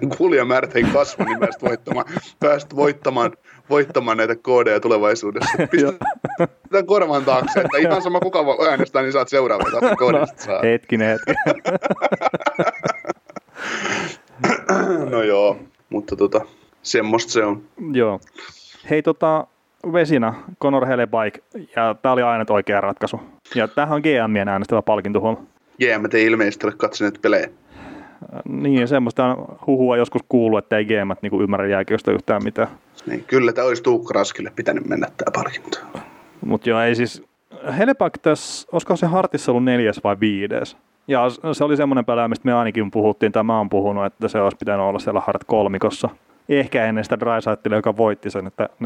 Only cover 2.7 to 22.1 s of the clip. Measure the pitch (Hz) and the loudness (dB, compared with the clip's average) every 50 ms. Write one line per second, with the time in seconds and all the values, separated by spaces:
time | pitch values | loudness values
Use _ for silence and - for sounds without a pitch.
2.7 | 143 139 147 147 143 143 - 127 131 123 120 113 - - _ - - - _ - | -2 0 0 0 0 0 -4 -2 0 0 0 -2 -2 -8 _ -20 -20 -20 _ 0
3.7 | 135 147 139 131 - 131 123 117 113 110 110 117 117 117 - 127 127 123 117 113 | 2 2 2 2 0 -2 0 0 0 0 0 0 -2 -4 0 2 4 4 4 4
4.7 | 107 104 95 117 113 107 104 107 110 - 107 101 104 - - - 932 - 160 - | 2 2 2 2 2 4 4 2 2 0 -2 -4 -4 -2 -2 -2 0 -2 -2 0
5.7 | - - 143 139 - 117 - 855 698 - - - 831 - 170 - - _ _ - | 2 2 2 2 0 -2 -6 -6 -6 -6 -8 -10 -2 -2 -2 -2 -2 _ _ -2
6.7 | - 196 180 175 202 208 185 156 147 139 135 135 131 127 127 - - - 175 - | 0 0 2 4 2 2 2 2 0 0 2 2 2 2 2 0 0 0 0 0
7.7 | - 143 165 170 156 185 - 180 175 180 180 185 190 170 151 143 - - 160 160 | 2 2 2 2 2 0 0 -2 0 0 0 0 0 0 2 2 2 2 2 2
8.7 | 147 127 135 - - 135 135 131 135 139 123 - 143 139 127 120 120 98 - - | 2 2 -2 0 0 0 0 2 0 0 0 2 2 2 2 2 2 0 0 -2
9.7 | - - 247 247 208 - 127 123 139 143 151 - - - - 101 98 - 107 113 | 0 0 2 2 2 4 4 4 4 4 2 0 -4 -10 -6 -4 -2 0 2 2
10.7 | 117 117 - - 123 110 110 110 110 110 - - - - - 156 - - - - | 2 2 0 -2 0 0 2 2 0 0 0 -2 -2 0 0 0 -2 0 -2 -2
11.7 | - - - 302 - - - - 190 - - - - - - 294 294 - 170 226 | -4 -2 -2 -4 -2 -2 0 -2 -2 -2 -2 -2 -4 -2 -4 -4 -4 -2 -2 -4
12.7 | - - - - - - - - - - _ - - - - _ _ - - - | -4 -4 -6 -6 -6 -6 -8 -10 -10 -10 _ -18 -20 -20 -20 _ _ -12 -10 -10
13.7 | - - 202 - - - 190 165 - - _ _ - - - - - - - - | -8 -8 -6 -6 -6 -6 -6 -8 -10 -14 _ _ -10 -4 -2 -2 -2 -2 0 0
14.7 | 190 196 196 190 175 160 143 127 120 113 110 107 101 101 104 101 98 - - - | 0 0 0 0 0 -2 -2 -2 -2 0 2 2 4 4 4 2 2 0 -6 -16
15.7 | _ _ _ _ - 104 104 - 98 90 101 98 - 110 - - - _ _ _ | _ _ _ _ -8 -8 -6 -6 -2 0 0 2 2 0 -2 -4 -10 _ _ _
16.7 | _ _ - - - 120 110 107 113 117 113 - - 120 107 104 101 104 - - | _ _ -10 -2 0 0 2 2 0 0 0 0 0 0 2 2 -2 -4 -8 -14
17.7 | _ - 196 160 139 123 117 107 98 92 - _ _ - - - - - - - | _ -12 -8 -2 0 2 2 2 0 -2 -8 _ _ -20 -20 -20 -20 -20 -20 -20
18.7 | - - - - 151 156 147 165 151 - 170 160 156 156 - - _ _ _ _ | -20 -20 -6 -2 -2 0 2 0 0 2 2 2 2 0 -2 -6 _ _ _ _
19.7 | _ _ - 175 160 175 160 147 156 127 113 113 113 - - - - - - 143 | _ _ -8 -2 0 2 2 4 4 2 2 0 -2 -4 -12 -18 -10 -2 0 0
20.7 | 139 135 123 127 131 123 120 107 117 113 110 104 - - - _ - 226 160 - | 2 2 2 2 2 0 0 0 0 0 -2 -2 -4 -8 -16 _ -18 -16 -16 -8
21.7 | - 117 113 113 107 - - 135 | -2 0 0 0 0 0 0 0